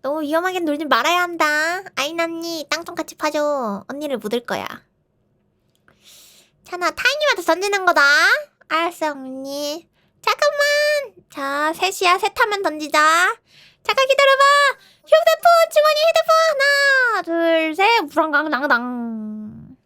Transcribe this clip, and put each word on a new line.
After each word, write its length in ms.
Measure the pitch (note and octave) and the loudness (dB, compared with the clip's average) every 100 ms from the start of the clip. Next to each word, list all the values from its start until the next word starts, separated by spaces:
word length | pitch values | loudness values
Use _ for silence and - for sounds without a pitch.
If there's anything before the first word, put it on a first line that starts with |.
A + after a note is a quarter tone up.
너무 180 | C4 D#4 | -4 -4
위험하게 380 | C#4+ D#4+ F#4 F#4 | -2 -2 -2 -4
놀지 240 | E4 D4 | -2 -4
말아야 380 | D#4 A#3+ C#4+ F4 | 0 2 2 0
한다. 600 | F4 E4+ D#4 D4+ D#4+ F4+ F#4+ - | -2 0 0 0 -2 -4 -8 -6
아인 240 | C#4 E4+ | -6 -4
언니, 460 | E4 E4 E4+ E4 C#4+ | -6 -6 -8 -8 -6
땅 140 | D4+ | -6
좀 100 | E4+ | -6
같이 220 | E4+ D#4 - | -10 -10 -6
파줘. 680 | D#4 D4+ D4 C#4+ A3+ G3 - | -4 -2 -2 -2 -4 -8 -10
언니를 300 | C4+ G3+ B3 | -10 -6 -6
묻을 220 | G#3+ A#3+ | -4 -6
거야. 260 | A#3+ F3+ - A1 _ _ _ _ _ _ _ _ _ _ _ _ _ - - _ _ _ | -4 -8 -8 -14 _ _ _ _ _ _ _ _ _ _ _ _ _ -20 -20 _ _ _
찬아, 260 | - F4+ F4 | -16 -4 -4
타이님한테 520 | - B4 C#5+ D5+ A4+ | 0 -2 0 0 0
던지는 420 | E4+ E4 G4+ G4+ | 0 -2 -2 0
거다. 160 | F4+ D4+ C#4 D4 F4+ C5+ D5 _ _ | 2 4 4 4 4 2 -2 _ _
알았어, 420 | D#4+ E4+ E4+ D#4 | -4 -4 -4 -6
언니. 760 | C#4+ C4 C4 C4+ C#4+ D4 D#4+ _ _ _ _ | -6 -12 -12 -10 -8 -6 -8 _ _ _ _
잠깐만. 920 | - A#4+ D5 D5 C#5+ D5 D5 D5 B4+ F4+ _ | -4 0 0 0 0 2 0 -2 -6 _ _
자, 400 | - C#4 C#4+ D4+ | -10 -6 -4 -4
셋이야. 440 | E4 F#4 - F#4 F#4 | -2 -4 0 0 2
셋 200 | G4+ - | 0 0
하면 240 | A4+ G4+ | -2 0
던지자. 760 | F4+ D4+ D4+ D4+ D#4 E4 F#4 A#4+ _ _ _ _ | -4 -6 -2 2 2 2 0 -2 _ _ _ _
잠깐 240 | - A4 C5 | -2 0 2
기다려봐. 360 | C5+ C#5 C5+ C#5 C#5+ C#5 - _ _ | 4 4 6 6 6 2 -2 _ _
휴대폰, 460 | - D#5 E5 D#5+ F5 E5+ E5 | 2 4 4 4 4 4 4
주머니 280 | D#5 D5+ D5+ E5 | 2 2 2 2
휴대폰. 260 | E5 D#5+ D#5+ E5 C#5+ | 2 4 4 4 2
하나, 640 | C#5 C#5+ C#5 C5+ B4 G#4 | 2 2 2 2 2 -2
둘, 520 | E4+ E4+ E4 E4 D#4+ | -2 -2 0 0 0
셋. 380 | D#4 - A#4 D4 | 0 2 2 0
우랑강당당. 1600 | - D#4 C#4+ D#4 B3+ C#4+ A#3+ B3 B3 A#3 A3 G#3+ G#3+ G#3+ A3+ A3+ C4 | -2 0 0 -2 -4 -2 -2 -2 -10 -10 -10 -12 -14 -14 -18 -20 -20